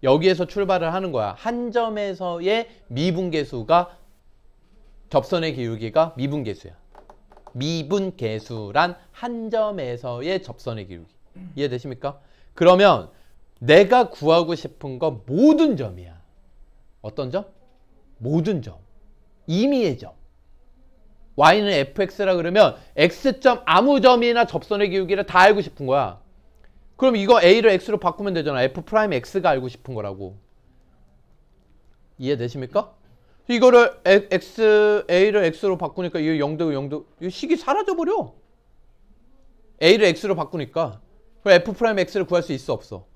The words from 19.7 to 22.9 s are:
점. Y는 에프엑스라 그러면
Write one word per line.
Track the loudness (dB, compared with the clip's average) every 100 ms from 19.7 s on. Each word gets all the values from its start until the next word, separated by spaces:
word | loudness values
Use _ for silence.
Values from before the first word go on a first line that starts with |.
| 0 -2 -4
점. | -12 -20 -20 _ _ -20 _ _ -20 _ _ _ -18 4
Y는 | 4 6 2
에프엑스라 | 0 -2 -4 -4 -2 -2 0
그러면 | 0 4 4 2 -14